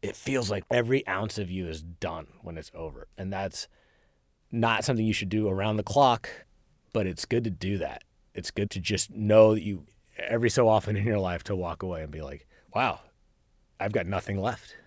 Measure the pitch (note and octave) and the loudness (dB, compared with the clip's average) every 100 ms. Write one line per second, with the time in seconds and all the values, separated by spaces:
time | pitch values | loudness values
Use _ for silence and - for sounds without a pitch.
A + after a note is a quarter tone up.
0 | G2+ - - C3+ G#2+ G2+ - B2 A#2 C3 | -8 -8 -2 -2 0 -4 0 0 4 0
1 | - F#2+ A2 - F#2 F#2 F2 D#2+ E2 E2+ | 0 -4 -4 -4 -6 -4 -6 -8 -10 -8
2 | F2 E2 D#2 - - E2 D2+ E2 D#2+ D2 | -6 -6 -12 -16 -12 -12 -12 -12 -12 -12
3 | E2 - F#2+ G2 G2 - - _ _ _ | -18 -10 -8 -4 -6 -8 -14 _ _ _
4 | _ _ _ _ _ A#2 A2+ A2 - A#2+ | _ _ _ _ _ 2 4 4 2 0
5 | A2 G#2 G2 G#2+ G#2+ F#2+ G#2 G#2+ G#2 G#2+ | 2 0 -2 0 0 0 0 -2 0 4
6 | C3+ A#2 - - - _ _ _ _ A2+ | 6 4 -2 -16 -20 _ _ _ _ -2
7 | F#2 E2 - A2+ A2+ F2 F#2 G2+ D2 - | -2 -4 -2 0 0 -4 -2 -2 -4 -8
8 | _ _ _ - - - G2+ G2 F2+ G2 | _ _ _ -12 -8 -4 -4 -4 -2 -2
9 | - - G#2 G#2+ A2 A2 F2+ F#2+ - _ | -2 -2 6 10 10 8 -2 -8 -10 _
10 | _ - - A#2 A#2 C3+ A2+ A2 G#2+ G#2 | _ -12 -4 0 2 4 6 4 2 -2
11 | G#2+ G#2 F#2 F2 - F#2+ F2 D#2+ F#2+ E2+ | 0 0 0 -4 -4 -4 -4 -6 -6 -6
12 | D#2 D#2 C#2+ D2 _ _ _ - B2+ - | -8 -10 -12 -12 _ _ _ -2 -2 -4
13 | - _ _ _ _ _ _ _ G2+ G#2+ | -12 _ _ _ _ _ _ _ -4 -2
14 | F2 G2 - G2 F2+ - - - | -2 -4 -4 -4 -4 -6 -14 -20